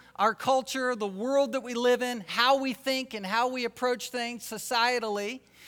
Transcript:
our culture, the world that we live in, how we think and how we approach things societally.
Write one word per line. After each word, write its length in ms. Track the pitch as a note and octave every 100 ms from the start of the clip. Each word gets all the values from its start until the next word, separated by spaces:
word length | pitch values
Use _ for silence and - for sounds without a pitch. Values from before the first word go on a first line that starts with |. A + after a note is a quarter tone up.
| - -
our 180 | G#3+
culture, 640 | - - C4 C4 C4+ B3+ A#3
the 100 | G3+
world 460 | F#3+ B3 C#4 C4+
that 100 | C4
we 140 | A#3+ A#3
live 260 | B3 B3
in, 220 | B3 A#3+ F3
how 320 | F#3 B3 C#4
we 160 | C4+
think 400 | - C4+ C4 B3+
and 100 | G#3+
how 260 | F#3+ A3+ B3+
we 160 | B3+ A#3
approach 440 | - B3 B3 -
things 340 | B3 A#3 A#3+
societally. 960 | - G#3+ - A#3 A#3+ B3 A3 G3+ G3+ B3+ - -